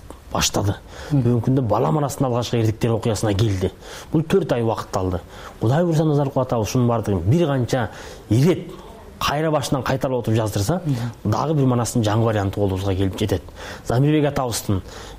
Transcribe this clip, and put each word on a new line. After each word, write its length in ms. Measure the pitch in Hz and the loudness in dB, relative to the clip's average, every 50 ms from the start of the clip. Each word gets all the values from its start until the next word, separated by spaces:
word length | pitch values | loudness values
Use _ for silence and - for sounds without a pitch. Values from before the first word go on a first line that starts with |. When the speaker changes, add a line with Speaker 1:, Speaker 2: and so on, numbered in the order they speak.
| - - - - - - - | -4 -12 -20 -20 -12 -6 -4
Speaker 1:
баштады. 420 | 101 - - - - 101 101 - - - - - - - - | -2 -2 0 0 0 0 0 -2 -4 -8 -18 -18 -14 -6 0
Speaker 2:
Мгм. 100 | 147 139 | 0 2
Speaker 1:
Бүгүнкү 240 | 120 120 120 113 110 | 2 4 2 2 2
күндө 160 | 135 131 139 | 2 2 2
бала 300 | 127 104 107 113 139 156 | 2 2 2 2 2 2
манастын 340 | 160 151 147 127 - - 143 | 2 0 0 -2 0 0 0
алгачкы 300 | 127 117 123 117 - 123 117 | 0 0 0 -2 0 0 2
эрдиктер 360 | 110 110 104 - - 113 113 | 2 2 0 0 0 2 2
окуясына 380 | 101 - 120 104 - 113 107 101 | 2 0 0 -2 0 0 0 2
келди. 380 | 95 117 107 98 92 95 - - - - - - - - - | 2 2 2 0 0 -2 -4 -4 -6 -18 -16 -16 -16 -8 -2
Бул 120 | - 160 147 | 0 0 2
төрт 280 | - 190 196 160 - | 2 2 2 2 2
ай 120 | 139 120 117 | 0 0 2
убакыт 340 | 113 104 - - - - | 0 0 -2 -4 -4 -2
алды. 240 | 101 92 92 90 82 - - - - - - - - | -2 0 0 -2 -2 -6 -10 -18 -18 -18 -16 -8 -2
Кудай 220 | - 113 135 165 180 | 0 2 2 4 2
буйруса, 200 | 170 160 151 160 | 2 2 2 2
Назаркул 380 | 156 143 143 143 135 - 135 | 2 2 2 2 0 0 -2
атабыз 260 | 127 - 127 113 107 | 0 0 0 -2 0
ушунун 200 | - - 127 120 | 0 2 2 2
баардыгын 340 | 117 117 110 98 107 98 92 80 101 | 2 2 0 0 0 0 0 2 2
бир 180 | 147 170 175 | 2 4 2
канча 420 | 143 139 131 117 - 139 127 110 - - - - - - - - - | 2 0 0 0 0 0 0 -2 -2 -6 -12 -16 -18 -18 -10 -2 0
ирет 440 | 107 127 143 185 160 - - - - - - - - - - - - - | 2 4 4 4 2 2 -2 -12 -14 -16 -18 -18 -20 -20 -20 -16 -10 -6
кайра 300 | - - 139 151 160 160 | -4 -2 -2 0 0 0
башынан 320 | 156 143 120 - 147 131 - | 0 0 0 0 -2 -2 0
кайталап 360 | - 135 123 - 135 127 120 | 0 -2 0 0 0 0 0
отуруп 180 | 113 113 110 | 0 2 2
жаздырса, 440 | 117 110 104 - 104 101 110 170 185 175 | 2 2 0 0 -2 0 0 0 0 0
Speaker 2:
Мгм. 460 | 151 131 117 120 117 - - - 107 | -2 -2 -2 -2 -6 -8 -4 -2 0
Speaker 1:
дагы 220 | 107 110 135 147 165 | 0 0 0 0 2
бир 120 | 143 135 | 2 4
манастын 380 | 127 123 120 117 - - 123 107 | 4 4 2 0 0 0 0 2
жаңы 200 | 104 104 117 113 | 2 2 2 2
варианты 320 | 117 107 104 98 98 - | 2 2 2 0 0 0
колубузга 380 | 104 101 98 95 92 95 101 92 | 0 0 0 0 0 -2 0 0
келип 220 | 92 98 95 92 | 0 0 0 0
жетет. 240 | - 107 101 101 87 - - - - - - - - - | -2 -2 0 0 -2 -4 -8 -16 -16 -14 -14 -14 -10 -4
Замирбек 400 | - 117 127 143 147 151 151 143 | -2 2 2 4 4 4 4 2
атабыздын 560 | 143 143 147 131 120 107 - - - 101 92 - - - - - - - | 2 0 -2 -2 -2 -4 -4 -2 -2 -2 -2 -2 -8 -14 -16 -16 -16 -10